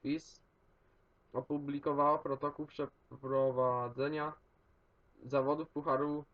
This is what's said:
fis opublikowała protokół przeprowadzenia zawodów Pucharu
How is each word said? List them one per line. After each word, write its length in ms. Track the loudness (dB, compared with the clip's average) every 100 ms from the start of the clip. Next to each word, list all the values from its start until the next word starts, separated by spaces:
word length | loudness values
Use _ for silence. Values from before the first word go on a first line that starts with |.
fis 380 | -2 -4 -6 -20 _ _ _ _ _ _ _ _ _
opublikowała 840 | -8 -4 -4 -2 -2 0 4 4 4
protokół 480 | 0 -2 -2 -4 -10
przeprowadzenia 1700 | -6 -8 _ _ -12 -2 2 2 2 2 2 -2 -2 -2 -2 -4 -8 _ _ _ _ _ _ _ _
zawodów 440 | -2 0 2 0 -2
Pucharu 560 | -4 0 2 2 -2 -6